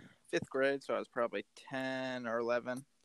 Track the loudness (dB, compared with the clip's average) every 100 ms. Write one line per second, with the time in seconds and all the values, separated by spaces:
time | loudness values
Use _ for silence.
0 | -20 -20 _ -2 0 2 4 2 0 -2
1 | 0 0 0 0 -6 -14 -8 -4 -2 -2
2 | -2 -4 -2 0 2 2 0 -6 -8 _